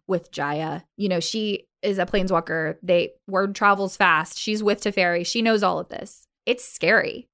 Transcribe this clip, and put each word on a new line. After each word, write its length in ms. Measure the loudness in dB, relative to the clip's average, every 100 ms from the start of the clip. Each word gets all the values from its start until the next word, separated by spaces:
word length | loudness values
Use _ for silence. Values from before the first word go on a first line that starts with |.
| -4
with 260 | -4 -4
Jaya. 500 | -6 -4 -4 -4 -8 -10 -4
You 140 | -2
know, 100 | -2
she 460 | -2 -4 -2 -4 -8 _
is 160 | -2 0
a 80 | 0
planeswalker. 720 | 0 2 0 0 -2 -4 -4
They, 300 | 0 2 2 -6 -6
word 280 | -2 -2 2
travels 420 | 4 4 0 2
fast. 400 | 4 4 0 -6
She's 240 | -4 0
with 200 | 0 0
Teferi. 420 | 0 0 2 0 -2
She 160 | 0
knows 220 | 2 2
all 160 | 2 0
of 100 | -4
this. 380 | -12 -12 -16 -18 _ -4
It's 180 | -2
scary. 640 | -2 0 2 2 2 -6 -12